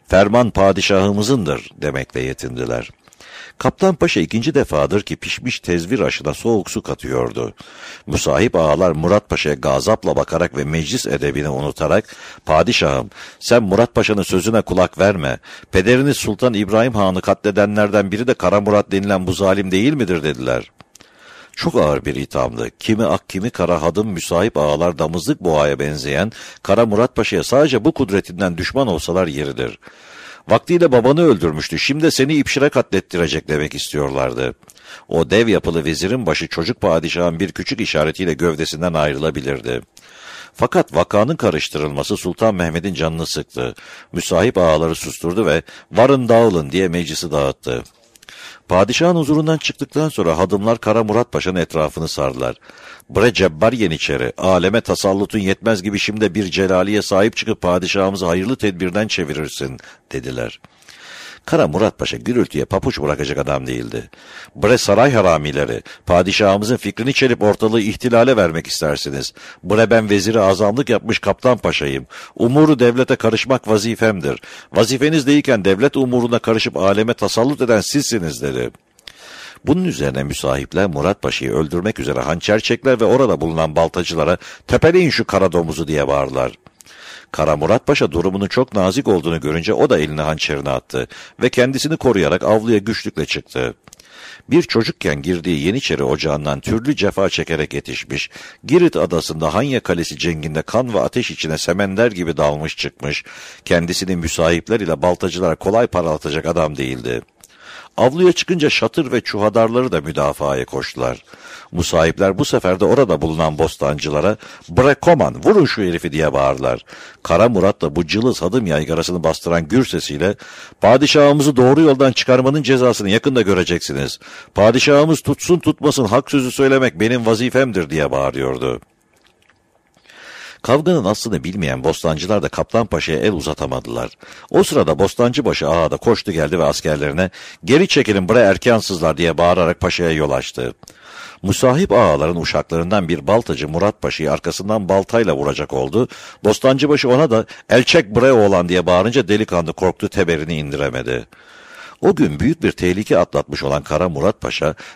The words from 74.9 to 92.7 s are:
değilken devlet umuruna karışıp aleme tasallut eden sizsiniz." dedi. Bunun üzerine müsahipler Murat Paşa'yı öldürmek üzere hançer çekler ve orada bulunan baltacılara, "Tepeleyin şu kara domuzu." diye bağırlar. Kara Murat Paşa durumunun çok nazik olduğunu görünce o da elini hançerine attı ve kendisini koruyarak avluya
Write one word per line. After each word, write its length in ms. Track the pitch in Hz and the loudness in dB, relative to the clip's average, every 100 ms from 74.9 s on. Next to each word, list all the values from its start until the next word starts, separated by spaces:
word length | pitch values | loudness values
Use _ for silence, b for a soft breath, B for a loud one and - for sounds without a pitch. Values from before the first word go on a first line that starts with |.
| 131 147 160 131 | 2 0 2 2
değilken 380 | 147 139 117 95 | 2 2 0 2
devlet 320 | 95 139 139 | 2 2 0
umuruna 420 | 131 123 117 117 | 0 0 0 0
karışıp 380 | - 110 123 69 | 0 0 -2 0
aleme 360 | 95 98 110 | 2 2 0
tasallut 480 | 117 101 - 123 143 | -2 -2 0 0 0
eden 200 | 123 113 | 2 2
sizsiniz." 600 | - 143 139 113 85 64 | 0 -2 -2 -2 -4 -6
dedi. 300 | 69 64 60 - _ _ B B B B B B - | -6 -4 -6 -10 _ _ B B B B B B -2
Bunun 180 | 180 | 0
üzerine 400 | 185 87 71 65 | -2 -2 -4 -4
müsahipler 640 | 69 69 69 65 69 - 98 | -6 -4 -4 -4 -4 -2 -2
Murat 340 | 73 76 101 | 0 -2 -2
Paşa'yı 300 | 67 - 65 | -4 -6 -4
öldürmek 460 | 55 78 85 98 - | -2 -2 -2 -4 -4
üzere 200 | 64 64 | -4 -4
hançer 400 | 64 85 - 107 | -4 -4 0 0
çekler 420 | - 117 135 123 | 0 -2 0 2
ve 40 | 107 | 4
orada 360 | 123 131 82 | 4 2 0
bulunan 340 | 80 80 80 78 | -2 0 0 0
baltacılara, 600 | 82 92 87 82 76 87 B B - | 0 0 -4 -2 0 -2 B B -2
"Tepeleyin 420 | 120 156 180 180 | 2 4 4 2
şu 160 | - 113 | 0 -2
kara 260 | 98 95 | 0 2
domuzu." 360 | 87 82 78 78 | 2 -2 -4 -4
diye 200 | 76 69 | -2 0
bağırlar. 440 | 69 67 65 64 - _ - B B B B B | 0 -2 -2 -4 -6 _ -20 B B B B B
Kara 260 | - 76 76 | -2 0 0
Murat 280 | 78 110 - | 2 0 2
Paşa 260 | 143 113 | 0 0
durumunun 360 | 78 87 95 98 | 0 -2 -2 -2
çok 260 | - 131 | -2 -2
nazik 340 | 104 92 95 139 | 0 0 0 0
olduğunu 340 | 95 78 82 | 0 0 -4
görünce 320 | 69 80 82 | -2 -4 -2
o 160 | - 139 | 2 2
da 100 | 87 | 2
elini 220 | 76 76 | 0 -2
hançerine 480 | 76 78 - 71 69 | -4 -4 -4 -4 -4
attı 380 | 65 - 64 60 B B - | -4 -4 -8 -8 B B -4
ve 80 | 120 | -2
kendisini 480 | - 123 135 151 160 | 2 0 0 -4 -2
koruyarak 460 | 131 101 76 90 | 2 2 2 2
avluya 340 | 69 107 113 | 2 2 2